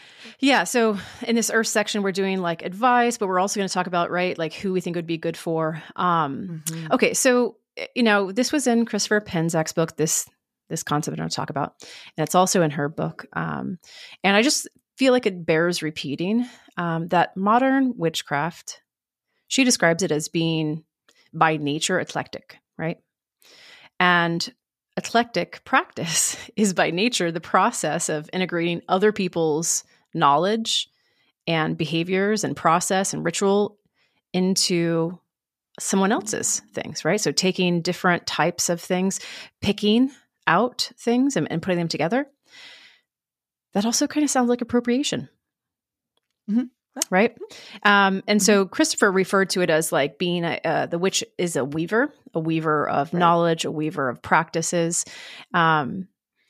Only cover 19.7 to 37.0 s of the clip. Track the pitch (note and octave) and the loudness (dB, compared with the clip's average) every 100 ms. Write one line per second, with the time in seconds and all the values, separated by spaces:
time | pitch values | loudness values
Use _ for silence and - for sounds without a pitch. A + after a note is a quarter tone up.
19.7 | - E3+ E3+ F3+ D3+ - E3+ E3 D#3+ D3+ | 4 2 2 0 -2 -2 -2 0 0 -2
20.7 | D#3 - _ _ _ _ D#3+ D#3+ D#3 C#3+ | -6 -12 _ _ _ _ 0 0 2 -2
21.7 | D3+ - F#3 - C#3+ C3 - - - _ | -2 -2 -2 -2 -6 -8 -12 -18 -20 _
22.7 | - D#3+ - _ _ _ _ _ - - | -8 -8 -8 _ _ _ _ _ -20 -20
23.7 | - - - F3+ F3 E3+ E3+ - - _ | -20 -10 2 4 4 2 -2 -4 -10 _
24.7 | _ _ - - A3+ A#3+ F3+ F3+ - - | _ _ -10 0 0 0 -2 -4 -10 -2
25.7 | C4+ F4+ - E3 D#3+ - - - - G#3 | 0 0 -6 -4 -2 -2 -4 -8 0 2
26.7 | E3+ D#3 E3+ A#3+ - E3+ E3 - F#3+ G#3+ | 2 0 2 0 0 -2 -4 0 2 2
27.7 | - D#3 E3 - D3+ D3+ F3+ F3+ E3+ E3+ | 0 -2 -2 -2 -4 -4 -4 -2 -2 -2
28.7 | E3+ - F#3+ G#3+ G#3 F3+ F3 D#3+ D3+ E3 | -2 0 2 4 2 -2 0 0 0 0
29.7 | - - _ _ E3 D3 D3 F#3 A3+ A3+ | -4 -6 _ _ 2 4 4 2 0 -2
30.7 | - - _ _ _ _ _ - E3 D#3+ | -4 -4 _ _ _ _ _ -2 0 0
31.7 | D#3+ D#3 E3 F3 F#3+ G3+ G#3+ C#3+ C#3+ E3 | -2 -4 -4 -2 -2 0 -2 -4 0 2
32.7 | E3+ - F#3+ G3 D3 D#3+ - G3 G3+ G3+ | 2 2 0 -2 -2 -4 0 2 2 0
33.7 | - _ _ _ _ _ F#3 F#3 F#3+ - | -6 _ _ _ _ _ 0 2 2 0
34.7 | F3 E3+ E3 E3 F3+ _ _ _ _ _ | 0 2 0 -2 -6 _ _ _ _ _
35.7 | - - G3 F#3+ C4+ - - - - - | -12 -2 0 2 0 -4 -4 -4 -4 -6
36.7 | - - - | -10 -10 -6